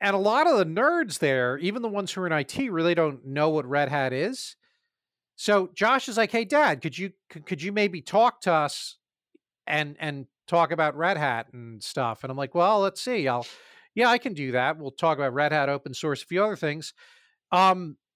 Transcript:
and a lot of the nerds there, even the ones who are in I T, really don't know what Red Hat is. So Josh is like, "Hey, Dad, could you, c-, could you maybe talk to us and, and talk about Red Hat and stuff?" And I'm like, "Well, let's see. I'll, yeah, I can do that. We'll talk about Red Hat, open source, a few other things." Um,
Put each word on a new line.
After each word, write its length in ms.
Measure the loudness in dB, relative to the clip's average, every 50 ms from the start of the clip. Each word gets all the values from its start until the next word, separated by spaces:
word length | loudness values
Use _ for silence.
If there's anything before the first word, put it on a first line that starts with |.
and 140 | 0 0 2
a 40 | 2
lot 260 | 2 2 4 4 4
of 120 | 6 6 4
the 60 | 4
nerds 540 | 2 2 2 2 2 4 2 0 -2 -2 0
there, 400 | 0 2 2 2 2 0 0 -2
even 240 | -2 -4 -4 -4 -4
the 60 | -4
ones 240 | -4 -4 -6 -6 -6
who 100 | -6 -2
are 40 | 0
in 40 | 0
I 120 | -2 -2
T, 260 | -2 -4 -4 -4 -2
really 240 | -2 0 2 2 4
don't 320 | 2 2 0 0 -6 -10
know 220 | -8 -2 0 2 2
what 160 | 2 0 -2 0
Red 200 | 0 0 0 0
Hat 240 | 0 0 -2 -2 -2
is. 420 | -2 -2 -4 -4 -8 -12 -14 -16 _ _ _ _ _ _ _ _ _ _ _ _ _ _ _ _
So 360 | -6 0 2 4 4 2 0 -2
Josh 340 | 0 2 2 2 2 0 -2
is 80 | 0
like, 140 | 0 0 2
"Hey, 140 | 0 -2 -2
Dad, 380 | 2 2 4 4 4 2 0 -4
could 140 | -8 -6
you, 140 | -6 -10 -10 -10 _ _ _ -20
c-, 80 | -20
could 200 | -10 -8 -8 -6 -6
you 100 | -4 -2
maybe 280 | 0 0 0 -2 -6
talk 420 | -8 0 4 4 4 4 4 _ 0
to 100 | 2 2
us 440 | 2 2 0 -2 -8 -10 -12 -16 _ _ _ _ _ _ _ _ _ _ _ _ _ _
and, 300 | -4 -2 -2 -2 -4 -6 -8
and 280 | -8 -8 -8 -8 -12 -16 _ _ _
talk 240 | 0 2 2 2 2
about 260 | 2 0 0 0 0
Red 200 | 0 0 0 0
Hat 320 | 0 0 -2 -2 -2 -6 -8 -14
and 300 | -18 -18 -16 -16 -14 -14
stuff?" 400 | -10 -6 -4 -4 -4 -4 -6 -10
And 80 | -10
I'm 80 | -8 -8
like, 160 | -8 -4 0
"Well, 260 | 0 2 4 4 2
let's 200 | 2 0 -2 -4
see. 280 | -6 -6 -4 -2 -2 -2
I'll, 180 | -2 -2 -4 -8 -14 -20 -20 -20 -20 -20 _ _ _
yeah, 140 | 0 2 4
I 100 | 2 2
can 140 | 0 -4 -8
do 200 | -6 -6 -2 0
that. 260 | 0 0 0 -2 -4
We'll 120 | -8 -12 -6
talk 260 | -2 0 0 0 0
about 160 | -2 -2 0
Red 180 | 0 0 2 2
Hat, 160 | 2 0 0
open 240 | -2 -4 -6 -10 -10
source, 280 | -6 -4 -4 -4 -4 -6
a 40 |
few 160 | -6 -2 0 0
other 140 | 0 0
things." 380 | -2 -4 -4 -4 -4 -8 -14 -16 _ -20 -20 -20 _ _ _ _ _ _ _ 2
Um, 460 | 4 6 6 4 2 -2 -8 -12 -16 _ _ _